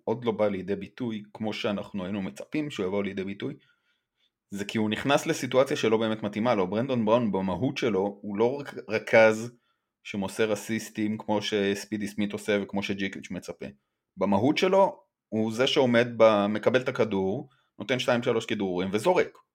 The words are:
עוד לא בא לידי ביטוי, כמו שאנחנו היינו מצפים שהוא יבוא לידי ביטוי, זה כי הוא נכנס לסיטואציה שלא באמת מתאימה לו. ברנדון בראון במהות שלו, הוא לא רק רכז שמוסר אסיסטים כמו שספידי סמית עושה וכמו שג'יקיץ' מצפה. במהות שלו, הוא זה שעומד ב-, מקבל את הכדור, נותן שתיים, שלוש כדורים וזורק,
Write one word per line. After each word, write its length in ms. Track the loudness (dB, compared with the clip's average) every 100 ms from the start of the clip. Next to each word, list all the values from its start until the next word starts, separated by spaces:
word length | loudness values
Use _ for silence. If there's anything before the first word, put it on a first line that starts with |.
עוד 200 | -4 -2
לא 80 | -2
בא 160 | 0 0
לידי 280 | 0 -4 -6
ביטוי, 460 | -6 -8 -6 -6 -10
כמו 180 | -8 -6
שאנחנו 520 | -4 -4 -4 -6 -8
היינו 180 | -6 -6
מצפים 480 | -6 -10 -8 -6 -6
שהוא 160 | -4 -2
יבוא 160 | -2
לידי 200 | -2 -6
ביטוי, 300 | -8 -8 -8 -10 _ _ _ _ _ _ _ _ _
זה 140 | -10
כי 140 | -6 -2
הוא 120 | -2
נכנס 360 | -2 2 0 0
לסיטואציה 500 | -4 0 2 2 2
שלא 200 | 2 2
באמת 260 | 0 -2
מתאימה 320 | -4 0 2
לו. 160 | 2 2
ברנדון 340 | 0 0 0
בראון 280 | 4 4 2
במהות 440 | 0 -2 0 -2 0
שלו, 420 | 0 0 0 -4
הוא 140 | -8 0
לא 180 | 0 0
רק 180 | -8 -12 -4
רכז 640 | -4 4 8 8 6 -4 -12 _ _ _ _
שמוסר 480 | -10 -6 -6 0 0
אסיסטים 680 | 0 -4 -6 -4 -4 -4 -4
כמו 240 | -4 -4
שספידי 680 | 0 0 0 -2 -4 -8 -6
סמית 240 | -4 -4
עושה 260 | -4 -2 -2
וכמו 200 | 0 -4
שג'יקיץ' 480 | -4 -4 -6 -8 -12
מצפה. 360 | -12 -12 -12 -14 -16 _ _ _ -4
במהות 420 | 0 2 2 2
שלו, 420 | 2 4 4 0 _ _ _
הוא 200 | -4 -2
זה 140 | 0 2
שעומד 420 | 4 4 4 2 6
ב-, 300 | 6 8 2
מקבל 340 | 0 2 2
את 80 | 0
הכדור, 600 | 0 0 0 0 -4 -8 _ _ -14
נותן 200 | -4 -2
שתיים, 240 | 2 2
שלוש 240 | 2 0 -2
כדורים 420 | -2 -2 0 0
וזורק, 460 | 0 4 4 2 -4 _